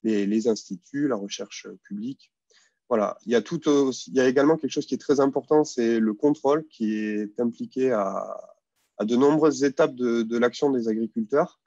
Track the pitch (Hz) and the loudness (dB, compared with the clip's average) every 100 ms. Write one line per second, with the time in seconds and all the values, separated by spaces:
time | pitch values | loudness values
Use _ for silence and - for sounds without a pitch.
0 | 110 107 98 110 113 107 - 92 _ 143 | 0 -2 0 0 0 -2 -6 -14 _ -4
1 | 143 113 101 - - - - 92 _ 101 | -4 -4 -6 -10 -12 -14 -16 -20 _ -10
2 | 117 139 _ _ _ _ _ _ _ 117 | -10 -12 _ _ _ _ _ _ _ 0
3 | 101 - 101 117 107 170 160 143 135 123 | 0 -4 -2 -2 0 -4 2 2 2 -2
4 | - 127 131 131 139 160 131 - 139 131 | -4 2 2 4 2 2 -2 -6 -6 -8
5 | - 139 139 135 - 151 151 - 117 117 | 0 2 2 0 0 2 2 0 0 2
6 | 110 104 147 151 135 151 156 - 107 107 | 0 2 0 2 0 0 -2 -6 -4 -2
7 | 107 107 107 - 120 117 120 - 131 113 | -4 -4 -6 -4 -4 -4 -10 -2 0 0
8 | 98 95 101 - - _ _ _ _ - | -2 -4 -8 -12 -16 _ _ _ _ -6
9 | 104 120 143 156 151 127 139 - 156 127 | 0 4 4 6 2 2 -2 2 0 0
10 | 123 117 110 117 120 - 147 131 113 110 | 0 0 0 0 0 2 0 0 -2 -2
11 | 113 - 107 139 185 _ | -4 -4 -2 0 0 _